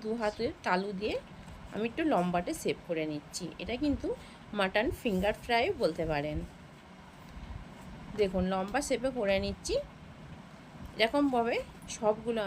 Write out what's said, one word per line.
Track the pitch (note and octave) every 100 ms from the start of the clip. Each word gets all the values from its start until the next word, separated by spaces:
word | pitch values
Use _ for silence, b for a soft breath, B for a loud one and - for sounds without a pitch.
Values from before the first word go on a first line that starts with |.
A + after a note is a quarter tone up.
দু | G#3+ A#3
হাতের | G#3 G#3 A#3+ F4
তালু | - F3+ G3
দিয়ে | F#3+ G#3+ A#4 - - - - -
আমি | F#3+ A3+
একটু | C4+
লম্বাটে | E4 G#3 F3+ F3 F3+
শেপ | D#4+ G3 C#3+ -
করে | D#3+ D#3
নিচ্ছি। | D3 - - E3+ -
এটা | F3+ B3
কিন্তু | D4 C4 D#4+ B4+ B B -
মাটন | G#3 F#3+ G#3 C4 -
ফিঙ্গার | A#3+ F#3 G3 A3
ফ্রাই | - A#3 D4 E4
বলতে | F3+ E3+ D#3+
পারেন। | D3 D3+ D#3 - - - - - - - - - - - - - - - - - G#3
দেখুন, | G3 F#3 F#3
লম্বা | F#3+ F#3+ B3
শেপে | C#4+ A#3 C4 B3+
করে | G3+ G3
নিচ্ছি। | G3+ G3 - A#4+ D5 - - - - - - - - - - -
এরকমভাবে | A3+ C#4+ C#4+ B3 A#3 G#4 C5+ - -
সবগুলো | - G#3+ G#3+ A3 A3+